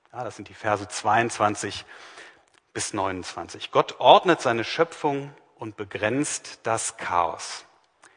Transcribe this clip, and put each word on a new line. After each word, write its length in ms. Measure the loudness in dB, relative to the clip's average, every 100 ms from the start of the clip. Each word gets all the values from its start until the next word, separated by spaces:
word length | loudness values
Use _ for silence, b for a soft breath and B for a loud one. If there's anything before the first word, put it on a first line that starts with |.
| _
Ja, 100 | -12
das 140 | -12 -12
sind 120 | -18
die 60 |
Verse 320 | -6 -2 -2 -4
zweiundzwanzig 1000 | -4 2 4 2 2 2 0 -8 -10 -14 B B B B B B _ _
bis 200 | -8 -6
neunundzwanzig. 760 | -4 -4 -4 -10 -12 -12 -12 -2
Gott 300 | 0 0 4
ordnet 400 | 8 8 8 2
seine 240 | 2 0
Schöpfung 720 | -2 -2 -2 -2 -4 -4 -6 -16 _ -14
und 200 | -12 -10
begrenzt 840 | -10 -4 -2 0 -2 -6 -10 -8
das 340 | -2 -2 -4 -8
Chaos. 640 | -2 0 0 -2 -12 -14 -16 _ _ _ b